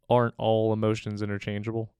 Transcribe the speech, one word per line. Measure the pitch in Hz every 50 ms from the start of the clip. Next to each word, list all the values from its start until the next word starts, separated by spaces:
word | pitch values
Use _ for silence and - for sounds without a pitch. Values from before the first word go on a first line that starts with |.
| _ -
aren't | 117 123 120 117 - -
all | 113 110 110 110 110 110
emotions | 110 110 107 110 110 110 - 113 104 101
interchangeable? | 107 104 101 98 - 110 104 104 104 113 110 113 110 107 _ _